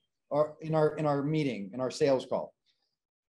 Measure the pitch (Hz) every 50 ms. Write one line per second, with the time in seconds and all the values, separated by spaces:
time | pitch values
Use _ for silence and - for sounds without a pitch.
0 | _ _ _ _ _ - 135 147 151 151 - - 160 156 160 156 151 151 151 -
1 | 156 147 143 143 139 147 160 156 147 135 113 98 101 92 - 123 131 123 - -
2 | 156 139 135 123 - - 117 92 78 - _ _ _ _ _ _ _ _ _ _
3 | _ _ _ _ _ _